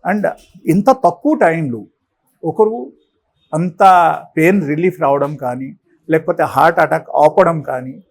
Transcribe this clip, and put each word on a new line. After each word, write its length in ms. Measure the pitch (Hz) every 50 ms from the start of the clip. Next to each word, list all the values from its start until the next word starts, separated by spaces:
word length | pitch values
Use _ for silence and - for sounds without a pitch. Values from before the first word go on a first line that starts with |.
| - 175
And 200 | 196 208 190 160 - _ _ _ _ - _
ఇంత 240 | - 156 196 202 269
తక్కువ 440 | 262 254 - 175 170 - - 285 311
టైంలో 520 | 208 208 170 165 165 160 135 117 107 101 _ _ _ _ _ _ _ _ _ _ _ -
ఒకరు 480 | 160 160 - 214 220 226 240 247 - _ _ _ _ _ _ _ _ _ _ _ _ -
అంత 260 | 156 175 185 165 _ 202 190 185 175 170 160 156 143 - - _
పెయిన్ 300 | 160 156 175 196 202 160
రిలీఫ్ 340 | 139 151 151 175 185 180 156
రావడం 340 | 160 139 139 143 143 143 151
కానీ, 420 | - 135 123 123 127 135 139 - _ _ _ _ _ _ -
లేకపోతే 340 | 160 160 160 180 170 - 151
హార్ట్ 360 | - - 135 147 165 170 165
అటాక్ 300 | 156 143 156 160 160 -
ఆపడం 520 | - - 147 156 151 208 185 170 165 156
కానీ 420 | 127 - 131 127 127 131 139 - _ _